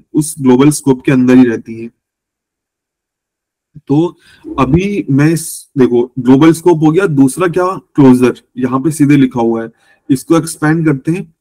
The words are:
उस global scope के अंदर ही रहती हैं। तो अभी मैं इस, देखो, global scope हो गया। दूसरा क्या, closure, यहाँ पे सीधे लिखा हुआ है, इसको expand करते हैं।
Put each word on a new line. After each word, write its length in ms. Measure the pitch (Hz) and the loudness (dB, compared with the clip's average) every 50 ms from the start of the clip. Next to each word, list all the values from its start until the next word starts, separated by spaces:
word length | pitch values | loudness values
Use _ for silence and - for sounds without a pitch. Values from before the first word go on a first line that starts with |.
| _ _ - | _ _ -4
उस 220 | 147 151 - - 147 | -4 -4 -4 -10 -4
global 300 | 135 127 123 127 139 151 | 0 2 2 4 4 2
scope 320 | 147 - - 139 131 127 - | 0 0 -2 -2 -2 0 0
के 60 | 156 | -2
अंदर 260 | 139 127 127 127 127 | 0 0 2 4 4
ही 80 | 127 127 | 4 4
रहती 340 | 120 113 110 - 113 113 113 | 4 0 -6 -10 -14 -14 -14
हैं। 80 | 117 117 _ _ _ _ _ _ _ _ _ _ _ _ _ _ _ _ _ _ _ _ _ _ _ _ _ _ _ _ _ _ _ _ _ _ _ _ _ 151 _ | -14 -16 _ _ _ _ _ _ _ _ _ _ _ _ _ _ _ _ _ _ _ _ _ _ _ _ _ _ _ _ _ _ _ _ _ _ _ _ _ -20 _
तो 300 | - 139 151 170 175 160 _ _ _ _ _ _ - - 139 | -2 0 0 0 -2 -6 _ _ _ _ _ _ -12 -4 -4
अभी 460 | 135 127 135 175 196 202 202 190 - - | -2 0 0 0 0 -2 -4 -6 -4 -2
मैं 200 | 135 135 143 156 | 0 2 2 2
इस, 400 | 170 160 - - - - - _ _ | 0 -2 -6 -10 -16 -18 -20 _ _
देखो, 260 | 143 123 113 120 120 117 - _ 131 | 0 0 2 2 -2 -2 -2 _ -4
global 340 | 117 123 135 135 156 165 160 | 2 2 4 6 4 2 2
scope 300 | 160 - 180 170 156 156 | 2 0 0 0 2 0
हो 80 | 151 | 0
गया। 140 | 156 185 202 | 0 0 -2
दूसरा 420 | 185 147 139 135 131 - 160 185 | 0 2 2 0 0 0 -2 -4
क्या, 180 | 180 160 180 180 185 190 156 - _ _ | -2 -2 -2 -4 -4 -6 -8 -14 _ _
closure, 460 | 156 139 131 127 123 127 123 117 - _ _ _ | 4 4 4 4 4 2 -2 -2 -6 _ _ _
यहाँ 220 | 123 127 127 131 135 | -6 -6 -4 -4 -4
पे 120 | 135 165 | -4 -4
सीधे 260 | 147 - 147 139 147 | -2 -2 0 2 2
लिखा 240 | 139 135 127 127 123 | 2 2 0 -2 -2
हुआ 220 | 117 113 113 113 113 | -2 -2 -2 -4 -8
है, 60 | 113 _ _ _ _ _ _ _ - | -10 _ _ _ _ _ _ _ -4
इसको 280 | 143 127 - - 165 | -4 -4 -2 -2 -2
expand 480 | 165 165 165 - - 151 151 160 170 160 | -2 -2 -4 -10 -4 -2 -2 -2 0 0
करते 260 | 156 139 135 - 160 | -2 -2 -2 -4 -6
हैं। 120 | 165 190 208 - _ _ | -6 -6 -8 -14 _ _